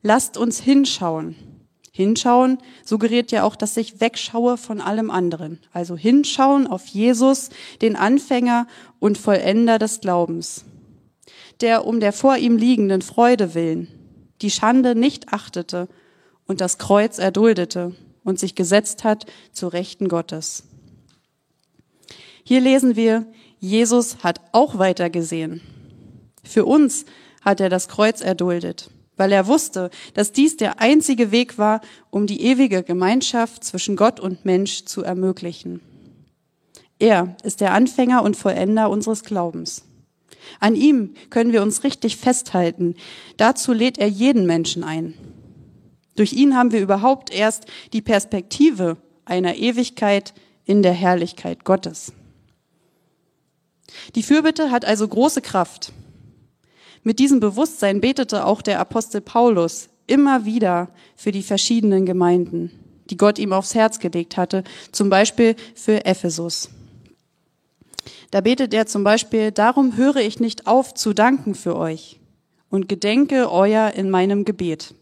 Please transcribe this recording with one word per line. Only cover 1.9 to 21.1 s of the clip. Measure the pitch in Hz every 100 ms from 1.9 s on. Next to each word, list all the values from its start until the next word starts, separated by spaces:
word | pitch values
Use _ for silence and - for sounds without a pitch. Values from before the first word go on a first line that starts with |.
Hinschauen | - 196 226 247 240 262 262 - -
suggeriert | - 220 220 240 240
ja | 220
auch, | 196 -
dass | 208 -
ich | 220 -
wegschaue | 233 226 - 233 240 240
von | - 208
allem | 180 214 220
anderen. | 185 175 160 160 165 _
Also | 175 175 170
hinschauen | 202 269 285 - 269 277 262
auf | 190 -
Jesus, | 196 226 233 262 269 - - - -
den | 226 214
Anfänger | 196 269 - 247 240 240 240 - - _
und | 214 208
Vollender | - 196 - 214 233 220
des | 214 -
Glaubens, | - 175 170 170 165 - - - _ _ _ _ _ - - _
der | 233 226 -
um | 226
der | 208
vor | 202 269 262
ihm | 240 226
liegenden | 233 240 202 190
Freude | - - 240 247 185
willen | 165 165 160 170 - _ _ _ _
die | 208
Schande | - 220 254 247 233
nicht | 262 - -
achtete | 202 - 180 170 180 180 _ _ _ _ _ -
und | 190
das | 180 -
Kreuz | 196 202 214 -
erduldete | 190 190 226 190 175 180 175 180 _ _
und | 202 185
sich | 196 -
gesetzt | 175 202 214 -
hat | 220 214 - - _
zu | - 180
Rechten | 175 185 - 190
Gottes. | 170 165 160 - - _ - _ _ _